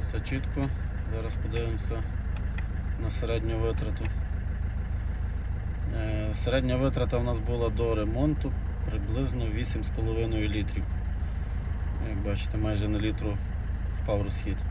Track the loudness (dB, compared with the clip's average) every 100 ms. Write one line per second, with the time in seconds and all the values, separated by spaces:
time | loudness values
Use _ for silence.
0 | 0 -2 0 -2 0 0 0 0 -2 -2
1 | -2 -2 -2 -2 -2 0 0 0 0 -2
2 | -2 -2 -2 -2 -2 -2 -2 -2 -2 0
3 | 0 0 0 2 2 2 2 2 0 -2
4 | -2 -2 -2 -2 -2 -2 -2 -2 -2 -2
5 | -2 -2 -2 -2 -2 -2 -2 -2 -2 -2
6 | 0 0 0 0 2 2 4 4 2 2
7 | 2 2 2 0 0 2 2 2 2 2
8 | 2 2 2 2 0 0 -2 -2 0 0
9 | 0 0 2 0 0 0 0 0 0 0
10 | 0 2 2 2 2 0 0 0 -2 -2
11 | 0 0 0 -2 -2 -2 -2 -2 0 0
12 | 0 0 0 0 0 2 2 2 2 2
13 | 2 0 0 -2 -2 -2 -2 -2 -2 -2
14 | 0 0 0 -2 -2 -2 -2